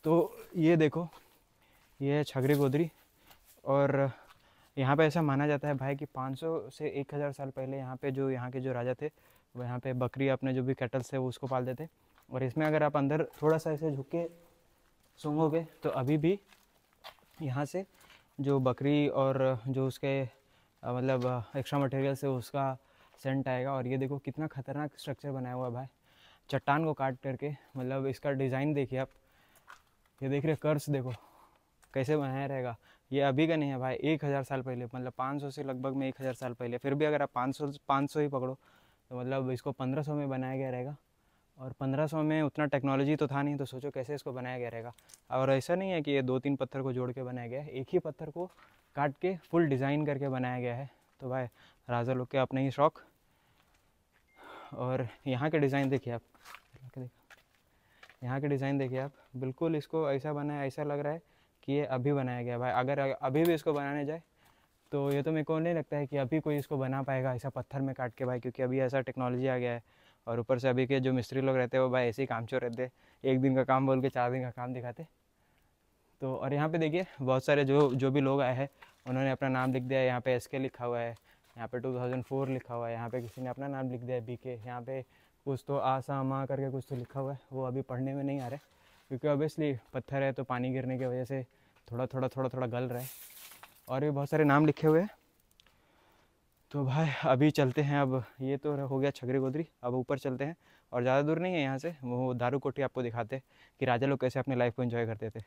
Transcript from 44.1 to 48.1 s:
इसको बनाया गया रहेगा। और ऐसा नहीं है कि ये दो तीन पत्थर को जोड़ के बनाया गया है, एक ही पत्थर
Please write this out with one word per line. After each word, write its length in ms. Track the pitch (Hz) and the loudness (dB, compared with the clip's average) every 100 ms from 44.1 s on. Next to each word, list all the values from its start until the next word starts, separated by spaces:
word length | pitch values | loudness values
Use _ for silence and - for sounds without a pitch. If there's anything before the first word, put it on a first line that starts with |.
इसको 180 | 147 - | -6 -6
बनाया 260 | 127 123 127 | -8 -6 -6
गया 100 | 120 | -6
रहेगा। 260 | 117 117 - _ - _ | -8 -12 -16 _ -20 _
और 200 | 127 135 | 0 4
ऐसा 240 | 135 - | 2 2
नहीं 160 | 180 190 | -2 0
है 120 | 175 | -2
कि 80 | 147 | 2
ये 120 | 139 | 0
दो 160 | 127 127 | 2 0
तीन 180 | 143 135 | 0 -2
पत्थर 260 | 131 139 | -2 -4
को 100 | 131 | -4
जोड़ 200 | 123 123 | -2 -4
के 100 | 127 | -6
बनाया 260 | 123 127 117 | -8 -8 -8
गया 140 | 127 | -8
है, 60 | 147 | -8
एक 180 | 131 131 | -10 0
ही 60 | 180 | 0
पत्थर 320 | 165 | 0